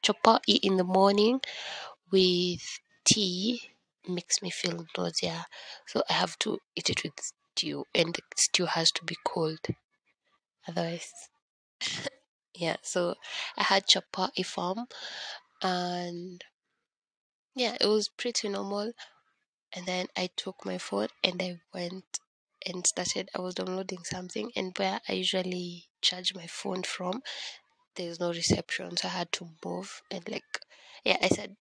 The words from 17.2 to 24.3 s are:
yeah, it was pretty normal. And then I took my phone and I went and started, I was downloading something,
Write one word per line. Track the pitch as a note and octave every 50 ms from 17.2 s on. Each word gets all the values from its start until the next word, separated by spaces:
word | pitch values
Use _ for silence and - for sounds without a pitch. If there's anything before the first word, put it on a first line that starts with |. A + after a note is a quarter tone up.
| _ _ _ _ _ _ _
yeah, | C4 B3 G#3+ - -
it | -
was | G#3 G#3+ G#3+ G3+ -
pretty | _ - - B3 A#3 - - G3+
normal. | G3+ G3 G3+ G3 G3+ G3+ G#3 A3+ A#3 - - - _ _ _ _ _ _ _ _ _ _ _ _ -
And | F3+ F3+
then | F3+ F3+ F3+ F#3 - _
I | - F3+ F3+ _
took | - - F#3+ F#3 - -
my | F#3+ F3+
phone | F3+ - - G3 G3 G#3+ - - _ -
and | F#3 F#3 F3
I | F3+ F3+ F3 E3+ _ _
went | - F#3 F3 F3 F#3 F#3+ - _ - - _ _ _ _ _ _ _ _ -
and | - F3+ F3+ F3+
started, | - - - F3+ - - G3 F#3 - -
I | F#3
was | F3+ F#3 F#3
downloading | F#3+ F#3 F#3 F#3 F#3+ F#3+ F#3+ F#3 F3+ E3+
something, | - - F#3 F3+ F3+